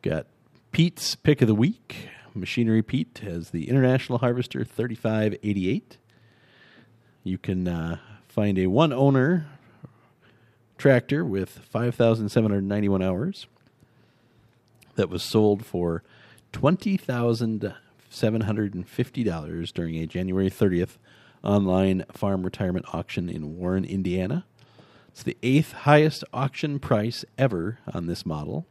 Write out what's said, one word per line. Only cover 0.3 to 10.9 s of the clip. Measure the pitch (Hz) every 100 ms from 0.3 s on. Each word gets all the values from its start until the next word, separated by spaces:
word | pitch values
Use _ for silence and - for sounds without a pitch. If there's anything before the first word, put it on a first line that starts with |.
| _ _ _ _
Pete's | - 170 - - -
Pick | - 143
of | 117
the | 107
Week. | 135 226 _ - - - -
Machinery | - 90 - 117 110
Pete | 107 131 165 -
has | 104 85 82
the | 85 78
International | 135 127 131 - 120
Harvester | 123 120 120 131
thirty-five | - - 120 110 110 110 107 -
eighty-eight. | 107 98 92 156 - - _ _ _ _ _ _ - - _ _ _ _
You | 95 95
can, | - 92 90
uh, | 85 82 90 - - _
find | - 104 95
a | 92
one-owner | 104 160 127 139 135 131 180 151 - _ _ - _ _ _ _ _ _ _ _ _
tractor | 143